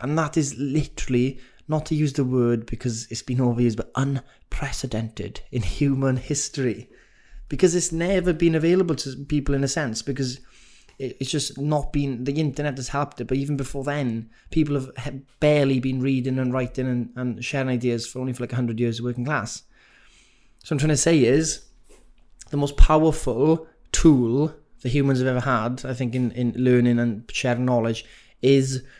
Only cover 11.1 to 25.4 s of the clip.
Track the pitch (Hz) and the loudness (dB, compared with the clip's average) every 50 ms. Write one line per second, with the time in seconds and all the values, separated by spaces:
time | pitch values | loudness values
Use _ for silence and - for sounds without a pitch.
11.1 | - - 135 - - 143 - - - 139 139 151 151 147 143 - - 147 143 139 | -8 -8 -6 -4 -4 -4 -4 -6 -6 -4 -2 0 0 0 -2 -2 -2 -2 -2 -2
12.1 | 127 117 127 139 143 156 156 143 - - 147 147 131 135 123 - - 139 143 143 | -4 -4 -4 -4 -2 0 -2 -2 -2 -4 -4 -6 -6 -6 -8 -6 -4 -4 -4 -4
13.1 | - - 123 - 131 139 139 143 147 135 127 - - 139 135 143 143 147 135 120 | -6 -8 -6 -4 -2 -2 -2 -2 -4 -4 -4 -6 -6 -6 -4 -4 -4 -2 -2 -2
14.1 | 113 113 113 - - _ - - - 160 151 147 143 135 131 131 - 123 117 - | -4 -6 -8 -10 -16 _ -10 -2 0 0 2 2 0 -2 -4 -6 -10 -12 -10 -10
15.1 | 135 135 - _ _ - 151 151 151 147 139 139 135 127 135 131 131 127 127 139 | -10 -12 -14 _ _ 2 2 4 4 4 4 2 2 2 0 -2 -2 -2 0 0
16.1 | 135 131 123 135 131 131 131 123 127 131 123 120 - 131 127 131 123 120 113 - | 0 0 0 -2 -2 -2 -2 -2 -2 -2 -4 -4 -4 -4 -2 -2 -2 -2 -4 -6
17.1 | - 131 127 123 110 - 123 - - 135 131 131 123 117 127 120 117 117 113 - | -6 -6 -6 -6 -6 -6 -6 -4 -4 -2 -2 0 -2 0 0 0 -2 -2 -4 -8
18.1 | - 127 127 131 120 - 123 113 123 127 123 117 110 113 120 117 113 113 120 123 | -8 -8 -6 -6 -6 -6 -6 -6 -4 -2 -2 -2 -2 0 0 -2 -2 -2 -4 -6
19.1 | 120 120 120 143 151 120 98 - - - - _ _ _ _ _ _ _ _ _ | -4 -4 -4 -2 -2 -4 -4 -6 -10 -12 -16 _ _ _ _ _ _ _ _ _
20.1 | _ _ _ _ _ _ _ _ _ - - - 160 135 147 156 147 - - 165 | _ _ _ _ _ _ _ _ _ -14 -6 -4 -2 0 2 2 2 2 4 4
21.1 | 170 147 123 113 135 156 160 - - - - _ _ - - - - - - - | 4 6 6 6 4 4 2 0 -4 -8 -12 _ _ -20 -20 -20 -20 -20 -20 -20
22.1 | - _ _ _ - - - - 143 143 143 143 - - - - 156 156 160 160 | -20 _ _ _ -20 -20 -12 -6 -4 -2 -2 4 8 10 10 10 10 8 6 4
23.1 | 151 - - 131 113 120 143 156 165 160 - - _ _ - - - - - 160 | 2 2 -2 -2 0 2 2 2 2 2 -2 -8 _ _ -12 -6 0 4 6 8
24.1 | 143 127 120 113 120 139 151 160 - - - _ - - - 123 131 143 135 139 | 8 6 4 2 2 2 0 0 -4 -8 -20 _ -14 -8 -6 -2 0 0 2 2
25.1 | 131 123 127 131 127 123 | 2 2 0 0 0 0